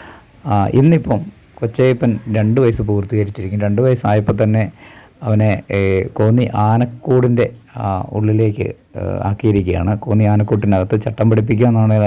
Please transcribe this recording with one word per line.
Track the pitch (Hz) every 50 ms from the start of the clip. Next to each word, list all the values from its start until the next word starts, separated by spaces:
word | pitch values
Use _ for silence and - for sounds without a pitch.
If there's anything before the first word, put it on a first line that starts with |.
| - - - - - _ _ - -
ആ, | - 208 202 190 -
ഇന്നിപ്പം | - 131 139 165 165 156 120 131 117 87 82 - - - _ _ -
കൊച്ചയ്യപ്പൻ | - 123 110 110 - 127 131 123 120 139 120 104 104 - 117
രണ്ട് | 104 110 104 107 117 135
വയസ്സ് | 127 117 107 -
പൂർത്തീകരിച്ചിരിക്കും. | 107 107 104 101 98 - 113 107 101 101 - - 95 92 104 104
രണ്ട് | 104 101 101 113
വയസ്സായപ്പോൾ | 131 131 127 127 - 104 107 107 104 123 101 107
തന്നെ | 110 107 110 110 101 - - - - - - - - - _ -
അവനെ, | - 110 107 107 107 107 95 - - -
ഏ, | 98 98 98 98 95 95
കോന്നി | - - - - 107 110 117 123 120 - -
ആനക്കൂടിൻ്റെ, | 104 107 107 113 117 123 120 - - - - 127 127 127 120 120 120 110 - - - - - -
ആ, | 120 110 98 95 92 - -
ഉള്ളിലേക്ക്, | - 107 107 107 107 107 113 107 104 - - - - _ _ _ -
ഏ, | 95 92 95 95 92
ആക്കിയിരിക്കുകയാണ്. | 98 98 101 - - 107 101 101 90 92 90 90 87 101 104 104
കോന്നി | - 113 104 110 107
ആനക്കൂട്ടിനകത്ത് | 104 104 104 104 - 113 104 107 104 98 92 92 98 110 107
ചട്ടം | - 113 107 - 110 113
പഠിപ്പിക്കുക | 113 113 110 123 113 107 123
എന്നാണ്, | 120 113 113 110 110 107 107 104